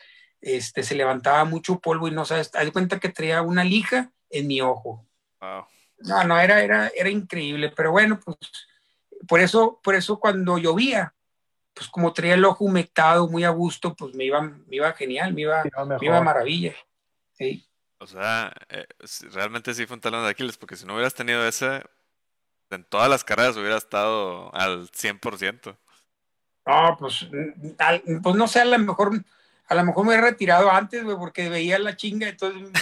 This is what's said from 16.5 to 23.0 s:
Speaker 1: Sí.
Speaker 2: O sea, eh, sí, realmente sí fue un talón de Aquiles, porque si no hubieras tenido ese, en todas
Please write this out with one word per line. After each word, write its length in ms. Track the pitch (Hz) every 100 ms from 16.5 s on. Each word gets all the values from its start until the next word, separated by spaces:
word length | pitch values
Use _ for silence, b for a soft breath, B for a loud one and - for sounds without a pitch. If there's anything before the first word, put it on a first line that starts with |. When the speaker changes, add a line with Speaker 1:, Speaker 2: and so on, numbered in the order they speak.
| 170 170 - - _ _ _ _
Speaker 1:
Sí. 320 | - 131 - _ _ _ _
Speaker 2:
O 80 | 92
sea, 460 | 95 104 113 104 - -
eh, 180 | - - -
sí, 220 | - - -
realmente 460 | 95 104 117 123
sí 120 | 117 110
fue 100 | 120
un 40 |
talón 220 | 117 117
de 80 | 110
Aquiles, 260 | 101 127 -
porque 200 | 95 90
si 100 | 92
no 80 |
hubieras 200 | 107 127
tenido 300 | - 120 120
ese, 380 | 117 - 135 135 - _ _ _ _ _ _ _ -
en 140 | 92
todas 260 | - 101